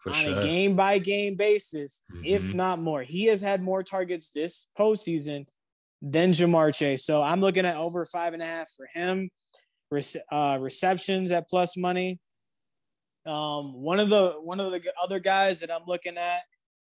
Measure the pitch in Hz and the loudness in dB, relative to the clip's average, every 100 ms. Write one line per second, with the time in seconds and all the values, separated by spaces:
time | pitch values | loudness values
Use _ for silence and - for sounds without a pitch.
0 | - - - - 123 175 196 190 196 202 | -6 -2 0 0 0 2 2 4 4 2
1 | 190 202 202 190 208 208 - 156 143 - | 2 -2 -2 0 2 2 0 -10 -10 -14
2 | _ 87 156 196 190 185 185 175 165 147 | _ -10 0 0 0 -2 0 0 -2 -4
3 | 127 170 220 208 202 196 185 190 180 190 | -4 2 2 4 2 -2 0 -2 -2 -4
4 | 180 175 - 147 165 - - - 214 214 | -4 -6 -8 -6 -6 -8 -14 0 2 2
5 | - 165 147 143 139 _ _ _ _ _ | -2 -4 -4 -8 -12 _ _ _ _ _
6 | 143 151 185 165 175 165 156 - 147 135 | -2 2 4 4 6 6 4 4 0 0
7 | - 151 147 180 190 185 180 156 165 175 | 2 2 2 2 2 2 0 -2 -4 -4
8 | 160 175 170 165 165 165 160 - 135 165 | -6 -4 -4 -4 -8 -8 -12 -16 -12 -4
9 | 180 190 185 - _ - _ _ _ 143 | -2 -2 -4 -12 _ -20 _ _ _ -4
10 | 139 160 - 147 143 135 131 - 185 185 | -4 -8 -4 0 2 0 -2 0 0 0
11 | - 190 185 175 165 185 175 185 180 180 | 0 -2 0 0 0 0 0 0 -2 0
12 | 185 185 _ _ _ _ _ _ _ _ | -2 -6 _ _ _ _ _ _ _ _
13 | _ _ 160 151 151 147 139 127 143 190 | _ _ -8 -6 -4 -6 -8 -8 0 2
14 | 208 208 185 156 160 190 190 180 175 175 | 4 6 4 2 -8 -6 -4 -4 -6 -4
15 | 180 190 190 196 196 170 165 165 170 175 | -4 0 2 4 4 2 -6 -8 -4 -6
16 | 175 175 175 180 - _ _ _ _ | -6 -6 -4 -4 -8 _ _ _ _